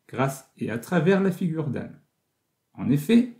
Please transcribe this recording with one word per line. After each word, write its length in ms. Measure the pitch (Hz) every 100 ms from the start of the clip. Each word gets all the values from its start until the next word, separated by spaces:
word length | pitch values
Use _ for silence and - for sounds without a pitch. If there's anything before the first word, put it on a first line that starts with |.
| _
grâce 460 | 107 135 - - -
et 140 | 113
à 80 | 117
travers 420 | - 180 156 190
la 120 | 190
figure 360 | 180 180 160 147
d'Anne. 300 | - - - _ _ _ _ _ _ _
En 140 | - 101
effet, 500 | 143 180 233 247 -